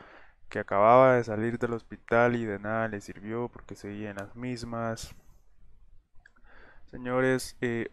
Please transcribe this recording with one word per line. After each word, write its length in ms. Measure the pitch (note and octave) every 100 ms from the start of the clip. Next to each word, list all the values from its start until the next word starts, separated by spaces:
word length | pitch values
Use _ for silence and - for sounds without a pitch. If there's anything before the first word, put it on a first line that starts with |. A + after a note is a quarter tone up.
| - - - _ -
que 80 | A2+
acababa 560 | - G2+ A2 B2 C3
de 100 | B2
salir 340 | A#2 G#2+ A#2 A#2
del 140 | A#2
hospital 640 | A#2 - G#2+ - A#2 A#2+ A#2+
y 80 |
de 140 | A2 G2+
nada 300 | G#2 A2+ A2+
le 120 | G#2
sirvió 480 | - F#2+ G#2 A#2 A#2+
porque 260 | - -
seguía 360 | G2+ G2+ G#2 G#2+
en 60 | G2
las 180 | G2+ A#2
mismas. 800 | B2+ A#2+ A#2 A#2 A2+ A2+ - - - - _ - - - - - _ - _ _ - - - - -
Señores, 680 | B2+ B2 B2+ C3 B2+ - -
eh, 300 | B2 A#2 -